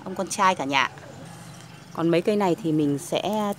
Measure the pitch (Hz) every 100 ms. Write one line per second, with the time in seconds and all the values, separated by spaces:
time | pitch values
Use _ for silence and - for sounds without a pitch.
0 | 190 190 190 - 190 185 139 139 127 -
1 | - - - - - - - - - -
2 | 165 170 196 208 196 165 165 156 147 139
3 | - 151 - 214 208